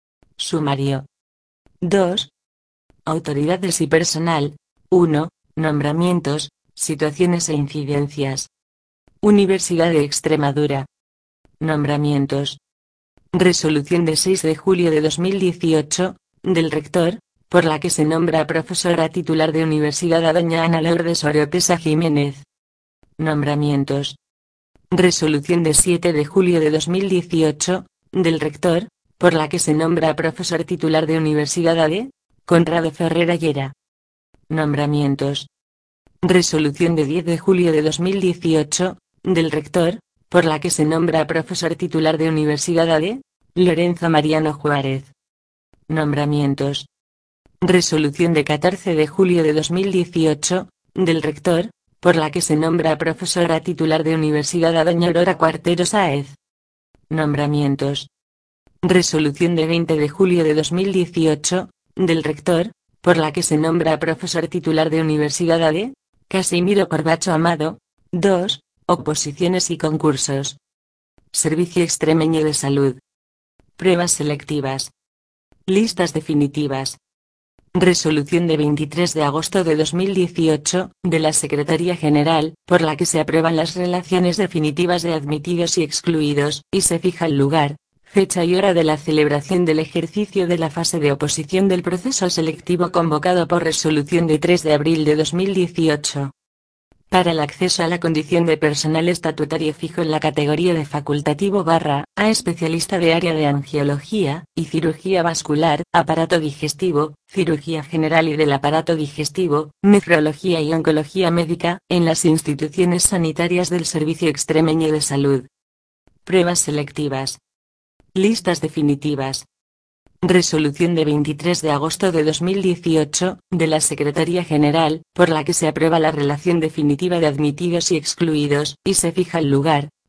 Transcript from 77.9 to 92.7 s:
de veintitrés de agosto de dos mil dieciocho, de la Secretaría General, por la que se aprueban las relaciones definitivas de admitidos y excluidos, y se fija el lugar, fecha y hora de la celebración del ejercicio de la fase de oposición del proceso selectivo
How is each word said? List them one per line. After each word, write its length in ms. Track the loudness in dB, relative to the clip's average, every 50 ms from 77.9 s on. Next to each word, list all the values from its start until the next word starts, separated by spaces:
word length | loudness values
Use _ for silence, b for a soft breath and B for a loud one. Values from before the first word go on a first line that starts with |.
| 4 4 0 0 0 0 0 0 0 0 2 2
de 80 | 2
veintitrés 580 | 2 2 0 0 0 -2 -4 -2 -2 -2 0 0
de 80 | 0
agosto 400 | 0 0 0 -2 -4 -2 -2 0
de 140 | 2 2 2
dos 180 | 2 0 0 0
mil 180 | -2 -2 0
dieciocho, 800 | 0 0 0 0 0 0 2 2 2 0 -2 -2 -2 -2 -4 -4 -10 _ -4
de 160 | -2 0 2
la 120 | 0 0
Secretaría 640 | 0 0 -2 -2 -2 -2 0 0 0 0 0 -2 -2
General, 600 | -2 2 2 4 4 4 4 2 2 0 -2 -6 _ _
por 140 | 2 2 2
la 140 | 2 0 0
que 100 | -2 -2
se 140 | 0 0 0
aprueban 340 | 0 2 0 2 2 2 0
las 220 | 0 -2 -2 -4
relaciones 600 | -4 -4 -2 -2 -4 -2 -2 0 2 2 2 2
definitivas 680 | 0 -2 -2 0 -2 -2 0 0 0 0 0 0 0
de 120 | 0 -2 -4
admitidos 640 | -4 -4 -4 -6 -4 -4 -4 -2 -2 -2 0 0 -2
y 60 | -2
excluidos, 800 | -2 -4 -4 -2 -2 0 0 0 0 0 0 0 -2 -4 -6 -8 _
y 80 | -2 0
se 180 | 0 0 0 0
fija 280 | -2 -4 -2 -2 -2
el 120 | 0 2 2
lugar, 380 | 2 2 2 2 0 0 -2 -8 _ _ _ _
fecha 420 | _ _ 0 0 0 0 0 -2 0
y 120 | 2 2
hora 180 | 2 2 2 2
de 80 | 4
la 140 | 2 2 0
celebración 680 | 0 -2 0 2 2 2 2 2 -2 -2 0 0 0 2
del 140 | 2 0 0
ejercicio 720 | -2 -2 -4 -4 -4 -2 -4 -4 -4 -2 -2 -2 0 0
de 100 | 0 0
la 100 | -2 -4
fase 300 | -4 -4 -4 -2 -2 0
de 140 | 0 0
oposición 560 | 0 0 -2 -4 -4 -6 -4 -2 0 2 2 2
del 160 | 2 0 -2
proceso 440 | -4 -6 -4 -4 -4 -2 -2 -2 -2
selectivo 640 | 0 0 -2 -2 -4 -6 -4 -2